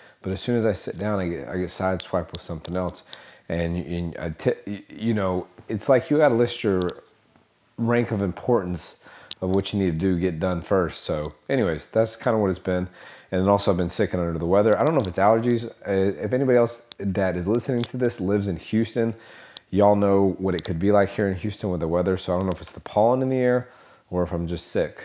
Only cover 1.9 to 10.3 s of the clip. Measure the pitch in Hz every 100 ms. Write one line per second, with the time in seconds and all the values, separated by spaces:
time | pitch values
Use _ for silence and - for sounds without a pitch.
1.9 | 92 - 92 82 - - 80 - 90 90
2.9 | 85 - - - - - 85 85 87 80
3.9 | 87 85 - 82 80 117 120 - 101 -
4.9 | - 113 107 95 92 - - - 107 -
5.9 | 127 - 147 147 117 120 - 110 92 90
6.9 | - - _ _ _ _ _ _ - 117
7.9 | 120 117 104 98 - - 120 90 87 -
8.9 | - - - - - 92 98 95 104 92
9.9 | 80 95 87 90